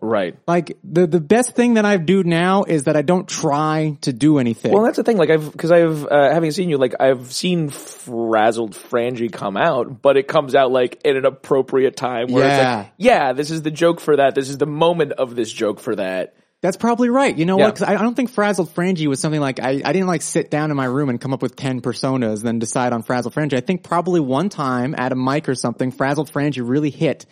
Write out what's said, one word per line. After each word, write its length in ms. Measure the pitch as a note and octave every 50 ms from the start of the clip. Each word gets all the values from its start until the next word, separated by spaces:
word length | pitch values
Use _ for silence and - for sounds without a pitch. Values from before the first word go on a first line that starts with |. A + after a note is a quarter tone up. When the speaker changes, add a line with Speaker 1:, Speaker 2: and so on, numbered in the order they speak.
| -
Speaker 1:
Right. 340 | A2 A2+ G#2 F#2+ E2+ - - _ -
Speaker 2:
Like, 300 | E3+ F3 E3 - - - -
the, 240 | - D#3 E3 F3+ E3+
the 120 | D3+ F3+
best 360 | D#3 C#3+ G#3 A#3 - - -
thing 180 | - A#3+ A#3+ A#3
that 100 | A3 G#3
I 120 | G#3 G3+ F#3+
do 260 | D#3+ D3 F#3+ G3 F#3
now 420 | E3+ E3+ E3 F3 F#3 F#3+ G3 G3
is 180 | - E3+ D#3 C3
that 120 | E3 D3+
I 60 | D3+
don't 260 | D3 C#3+ F3+ F#3 - -
try 680 | - - - E3+ C#3 D3 D#3 D#3 D#3 D#3+ D#3 D#3 D3 C#3+
to 120 | - - C3
do 240 | A2+ C#3 D#3 D#3 C#3+
anything. 340 | B2+ A#2+ A2 - - B2
Speaker 1:
Well, 120 | G#2+ G3 A3
that's 140 | B3 D#4+ -
the 60 | A#3
thing. 140 | - A#3 G3+
Like, 140 | D#3+ D3+
I've, 260 | D#3+ D#3+ D3+ D3 - -
'cause 140 | - D#3+
I've, 340 | E3+ E3+ E3+ E3 D#3+ D3+ C#3+
uh, 260 | - - D3 C#3+ C3+
having 200 | D3 E3+ E3 D#3
seen 180 | D3 G3+ F#3 F3
you, 80 | D3+ C3+
like, 160 | C3 B2+ - -
I've 340 | B2+ C3 C3+ B2 B2 B2 -
seen 380 | - - F3+ F3+ F3 D#3+ C#3+ C3 - - - - - - -
Frazzled 640 | B2 A2+ A#2 A2+ A2+ G#2+ G#2+ A#2 A2+ A2+ A#2 A2 F#2+
Frangie 580 | - - - - A#2+ A#2 B2 B2+ A#2 A#2 A2+
come 260 | F#2+ - A#2 G#2 F#2+ G2+
out, 440 | C#3 E3 D3+ B2+ B2+ B2+ C#3 A2
but 160 | - C#3 C3+ C#3
it 100 | C3+ -
comes 260 | - D#3+ D3 C3+ B2+
out, 160 | C#3 C3+ B2+
like, 300 | B2+ B2+ B2+ C3 - - -
in 120 | D3+ C#3 C3
an 80 | C3
appropriate 680 | C3+ C3+ C3+ - - D3+ C3+ B2+ - - C3+ C3 C3 -
time 320 | - - B2 B2 A#2 A#2+ B2+
where 120 | B2 C3 C#3
Speaker 2:
Yeah. 100 | C#3 C#3+ C#3
Speaker 1:
it's 200 | C3 B2+ B2 G#2+ G2
like, 80 | - _ -
"Yeah, 360 | F3+ B3 A#3+ F3+ D3 C3 B2+
this 160 | C3 C#3+ C#3
is 120 | D#3+ D#3+ D3
the 80 | D#3
joke 280 | D#3 D3 E3+ E3+ E3+ E3
for 180 | - - D3 C#3+
that. 180 | C#3 C3+ B2+
This 140 | C#3 C3+ B2+
is 80 | C#3+ C3
the 80 | D3 D3
moment 460 | D3 D3+ D#3+ E3+ F3 E3+ D#3 C#3 B2+
of 220 | - C3 B2 A#2+
this 160 | A#2+ A2+ G#2+
joke 280 | - - A2 G#2 G#2+ -
for 160 | - - A2
that." 400 | G2 G2 F#2 F#2 F#2 F2 - _ _ _ _ _ _
Speaker 2:
That's 160 | - F3 F#3+ -
probably 320 | - A#3 A#3+ A3 B3 A#3+
right. 280 | A#3+ C4+ C#4 A#3 D3 C#3+
You 60 | D#3+
know 120 | F3 F#3+ F#3+
Speaker 1:
Yeah. 60 | G3+
Speaker 2:
what? 100 | G#3+ G#3+
'Cause 120 | - F3+ D#3+
I, 60 | G3
I 60 | G3
don't 140 | G3+ A#3 A#3
think 140 | - C4 A3+
Frazzled 440 | - - G#3 G#3 G3+ F#3 F3 D#3 -
Frangie 340 | - F3 F#3 F#3+ E3 D#3 D3
was 120 | C3+ C3
something 220 | - D#3+ D#3 D3+
like, 180 | C#3+ C3+ C3 -
I, 200 | A2+ B2+ C#3 C#3 -
I 80 | -
didn't, 160 | D3 F#3+ F#3+ F#3
like, 140 | E3+ D#3+
sit 280 | - - - E3+ D3 -
down 220 | - D3 D3+ D#3
in 60 | D3 C#3
my 80 | C3
room 240 | B2+ B2 C#3 D3+ C#3
and 100 | A#2+ A#2+
come 140 | - C3+ C3+
up 80 | B2+
with 160 | - B2 - -
ten 240 | - C#3 C3 B2
personas 540 | A#2 C3 A2+ - - C3+ C3+ C3 B2 G#2+ G#2+ G#2
and 60 | G#2+ A#2+
then 120 | A2+ A#2
decide 340 | A2+ - - C#3+ B2 B2 A#2+
on 100 | A#2 A2
Frazzled 300 | - B2+ B2 A#2 A#2+ -
Frangie. 220 | D3 D#3 C#3+ C#3 B2
I 20 |
think 240 | B2 - F#3 F3 -
probably 380 | - F3 E3+ E3+ F3+ F3+ F3
one 260 | D3+ B2+ B2+ C3+ F3 G#3
time 480 | - - D3 C3 B2+ B2 B2 B2+ - -
at 140 | B2 B2+
a 40 | C3
mic 340 | B2+ B2+ C3 C3+ D3+ D#3+ -
or 60 | C3
something, 360 | B2 - B2 A#2 - C3 C3
Frazzled 400 | A#2+ - C3+ C3+ C#3+ C#3+ D3+ C3
Frangie 340 | - D3+ C#3+ D3+ C#3+ B2+ A#2+
really 240 | A#2 B2 D3 D3+ D3+
hit. 360 | C3 - D#3+ D3 A#2+ - - -